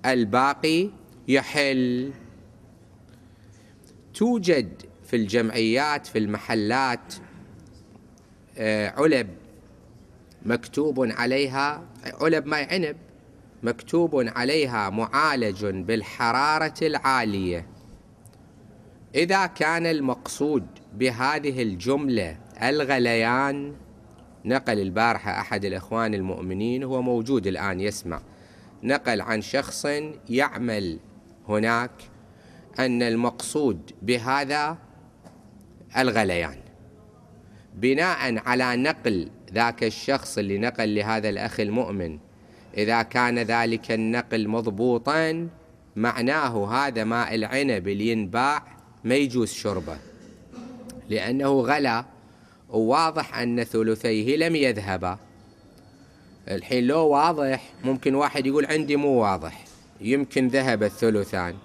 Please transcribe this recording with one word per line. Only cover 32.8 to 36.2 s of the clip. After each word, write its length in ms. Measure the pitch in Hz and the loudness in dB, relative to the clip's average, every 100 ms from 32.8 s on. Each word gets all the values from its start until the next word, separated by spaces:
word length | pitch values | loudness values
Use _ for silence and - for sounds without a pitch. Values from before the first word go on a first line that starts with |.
| 127 120 | 0 2
المقصود 880 | 120 113 120 - - 151 139 87 - - | 0 2 0 -2 -6 0 0 -2 -10 -8
بهذا 760 | 98 123 120 139 139 147 147 170 - - - - - - - - - - - 123 | -2 -2 0 -2 0 -2 -2 -6 -16 -20 -20 -20 -20 -20 -20 -20 -20 -20 -6 0
الغليان. 720 | 127 110 | 2 2